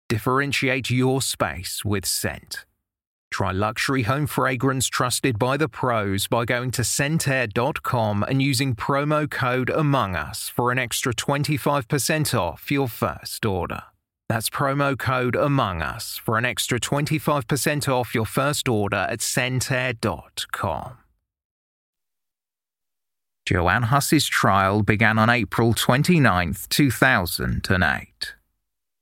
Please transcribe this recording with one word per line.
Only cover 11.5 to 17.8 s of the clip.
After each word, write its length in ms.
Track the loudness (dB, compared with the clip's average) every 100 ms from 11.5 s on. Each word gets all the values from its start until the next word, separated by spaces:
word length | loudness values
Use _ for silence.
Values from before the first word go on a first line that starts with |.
| 0 0 -2 0
percent 460 | -2 0 0 0
off 380 | 0 -2 -4 -2
your 160 | 0 0
first 580 | -2 -2 -2 -10 -4 -2
order. 380 | -2 -4 -8 -12 _ _ _ -4
That's 220 | -2 -2
promo 480 | -2 -2 2 0 0
code 380 | 0 0 2 2
Among 480 | 2 2 0 -2
Us 340 | -6 -6 -10 -6
for 220 | -2 0
an 60 | 0
extra 340 | -2 -2 -2
twenty-five 680 | 0 -2 0 0 0 0 0
percent 400 | 0 0 0